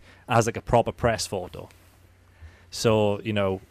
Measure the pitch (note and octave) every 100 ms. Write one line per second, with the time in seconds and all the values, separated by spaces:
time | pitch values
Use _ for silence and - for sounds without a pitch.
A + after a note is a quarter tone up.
0 | - - - A#2 A2+ G2 - A#2 A2 -
1 | A#2+ A2 - G2 F2+ F2+ F2 - _ _
2 | _ _ _ _ - - - - A#2 G#2+
3 | G#2 G2+ A2 G#2 G2 F#2 -